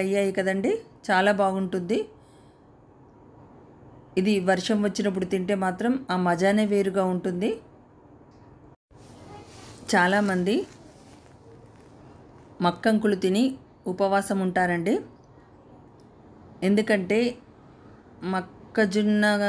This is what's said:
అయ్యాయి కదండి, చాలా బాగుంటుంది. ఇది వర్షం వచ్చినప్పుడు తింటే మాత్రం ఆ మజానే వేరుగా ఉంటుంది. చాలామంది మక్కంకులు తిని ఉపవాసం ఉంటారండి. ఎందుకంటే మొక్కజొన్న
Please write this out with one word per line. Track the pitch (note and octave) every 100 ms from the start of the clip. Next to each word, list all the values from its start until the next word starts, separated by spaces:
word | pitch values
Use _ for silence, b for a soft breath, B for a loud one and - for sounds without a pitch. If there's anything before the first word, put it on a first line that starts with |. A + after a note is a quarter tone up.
అయ్యాయి | F#3+ G3+ G3
కదండి, | F#3+ F#3+ G3 G#3+ A4+ - - -
చాలా | F#3 G3
బాగుంటుంది. | G3+ G3 F#3+ F#3+ F#3+ F3 C4 A4 - B B B B B - - - - - - - - - - - - - - -
ఇది | F#3+ G3+ F3+
వర్షం | F#3 - G#3+ G3+
వచ్చినప్పుడు | F#3+ G3+ F#3 F3+
తింటే | F#3+ F3+ G3
మాత్రం | F#3+ F3+ A3+ C4 -
ఆ | F3+ F3+
మజానే | E3+ F#3+ G#3+ G#3+
వేరుగా | G3+ F#3+ F#3+ F#3
ఉంటుంది. | F3+ F#3 F3+ G#3+ A4+ - - - - - - - - - - - - _ - - - - - - - - - - G3
చాలామంది | F3+ G3+ G#3 F#3 F3+ C4+ - - - - - - - - - - - - - - - - - - - -
మక్కంకులు | F3 F3 A3+ G#3+ G#3+ F#3+
తిని | F#3 G3 C4+ C4 - - -
ఉపవాసం | F#3 G3 G3 G3 G3
ఉంటారండి. | F#3 F#3 F3+ F3 E3+ F4 - - - - - - - - - - - - - - - -
ఎందుకంటే | F#3 G#3 G#3+ G#3 F3+ G#3+ A#3+ - - - - - - - - -
మొక్కజొన్న | F3 F#3 F3+ - - - G#3 G3+ G#3 G#3 G#3 G#3